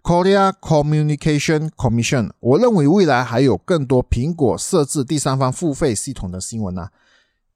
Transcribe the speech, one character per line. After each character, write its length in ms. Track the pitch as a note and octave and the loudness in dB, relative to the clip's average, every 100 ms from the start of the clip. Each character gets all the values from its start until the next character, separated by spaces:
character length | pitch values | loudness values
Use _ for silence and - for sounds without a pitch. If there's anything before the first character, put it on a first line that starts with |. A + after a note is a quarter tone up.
Korea 500 | - F3 F#3 G3 G3 - | 0 2 4 4 2 -2
Communication 1080 | - D3+ D3+ D3+ D3+ C#3+ D#3+ D3 - D#3 D#3 | 0 0 2 0 0 -2 -2 0 0 -2 -2
Commission。 640 | - B2+ A#2 A#2 C3+ G2+ - | -4 -2 0 0 -2 -2 -4
我 180 | A#2+ D3+ | 0 2
认 160 | B3 | 4
为 120 | G#3 C#3+ | 4 4
未 200 | G3+ E3 | 4 4
来 180 | B2 | 2
还 160 | B2 A#2+ | 0 2
有 160 | C3+ F#2+ | 2 0
更 300 | - E3 B2+ | -2 -2 0
多 200 | B2+ - | 0 0
苹 280 | - C#3+ | -2 -2
果 240 | E3+ B2 E2+ | 0 0 0
设 260 | - F3+ | -2 -2
置 180 | C#3 D3+ | 0 -4
第 160 | B2+ D3+ | -4 -4
三 200 | C#3 C3 | -2 -2
方 120 | C3+ | -2
付 220 | B2+ E3+ | -2 -4
费 220 | C3+ D#3 | -2 -2
系 180 | G#2 - | -2 -6
统 180 | B2 F#2+ | -10 -10
的 80 | F2+ | -10
新 240 | - A2+ | -10 -8
闻 140 | G2 F2+ | -6 -8
啊。 140 | E2+ _ _ _ _ _ _ | -12 _ _ _ _ _ _